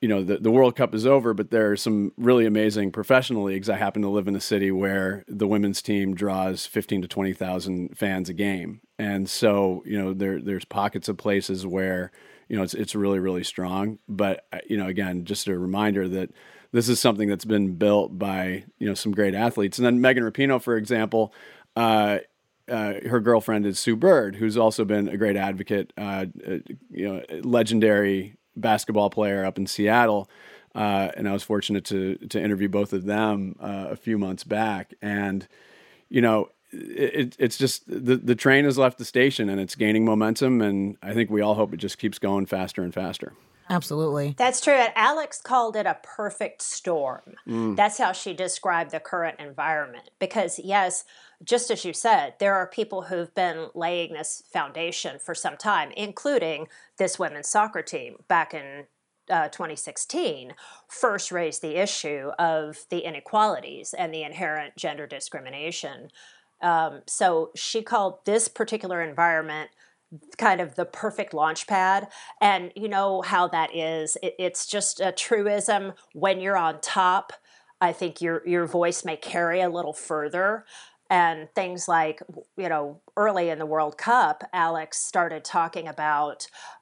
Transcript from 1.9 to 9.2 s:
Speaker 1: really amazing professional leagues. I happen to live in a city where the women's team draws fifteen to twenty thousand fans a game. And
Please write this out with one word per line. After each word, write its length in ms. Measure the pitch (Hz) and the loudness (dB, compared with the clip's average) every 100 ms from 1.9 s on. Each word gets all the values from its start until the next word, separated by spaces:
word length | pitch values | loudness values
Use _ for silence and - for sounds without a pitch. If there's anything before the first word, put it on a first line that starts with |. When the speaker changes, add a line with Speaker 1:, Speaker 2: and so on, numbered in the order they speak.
| 107 101 - | 0 0 2
Speaker 1:
really 260 | 120 123 | 4 6
amazing 460 | 113 104 110 104 98 | 6 4 2 2 -2
professional 540 | 98 101 131 127 113 | -2 2 4 4 -2
leagues. 260 | 98 95 101 | -2 -2 -2
I 60 | 98 | 0
happen 260 | 101 107 | -2 -2
to 60 | 101 | 0
live 200 | 101 98 | 0 0
in 80 | 98 | -2
a 40 | |
city 320 | - 104 98 | 0 0 2
where 520 | 95 98 98 95 98 - | 2 0 0 -2 -4 -8
the 180 | 104 101 | -2 2
women's 340 | 104 101 98 | 2 2 -2
team 340 | - 101 98 | -2 0 0
draws 520 | 90 101 95 95 90 - | -2 -2 0 -2 -4 -4
fifteen 340 | 107 - 101 | -4 -2 -2
to 80 | 90 | -2
twenty 240 | - 95 | -2 -2
thousand 640 | 90 92 92 92 90 90 - | -2 -4 -4 -4 -4 -6 -4
fans 320 | 101 92 92 | -2 -2 -4
a 60 | |
game. 460 | 87 101 95 87 107 _ - | -2 -2 -2 -6 -12 _ -8
And 320 | 107 98 | -4 -2